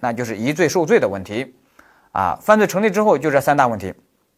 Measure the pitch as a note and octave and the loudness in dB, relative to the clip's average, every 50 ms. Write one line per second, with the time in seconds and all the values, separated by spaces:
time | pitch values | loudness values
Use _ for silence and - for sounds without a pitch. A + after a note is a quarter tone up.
0 | B2+ A#2+ A#2 A#2+ B2 A2+ G#2+ G2+ A2+ C#3+ D3+ F3+ E3+ - - F#3 D#3+ E3 A#3 F#3 | -6 -6 -4 -4 -6 -6 -6 -4 -4 -2 0 0 0 2 2 0 0 2 2 2
1 | B2 G2 G2 F#2+ F2 - G#2 B2 C3+ - - _ _ _ _ _ - _ _ _ | 2 0 -4 -6 -8 -8 -8 -8 -8 -8 -12 _ _ _ _ _ -20 _ _ _
2 | _ _ - - F#2+ F2 - - - - G#3+ G#3+ G3+ - E3+ F#3+ A3 G#3+ F3 G#3 | _ _ -4 -2 -2 -2 -2 -2 2 2 4 4 4 0 0 0 -2 0 0 0
3 | G#3+ G#3+ D#3+ C3+ D3 D3+ C#3 C#3 C3+ D3+ C#3+ C#3+ C3 A#2+ A2+ F#2+ F#2+ F2+ - _ | 2 2 2 2 0 0 0 2 2 2 2 2 2 0 0 -4 -8 -10 -10 _
4 | _ _ _ _ _ _ _ | _ _ _ _ _ _ _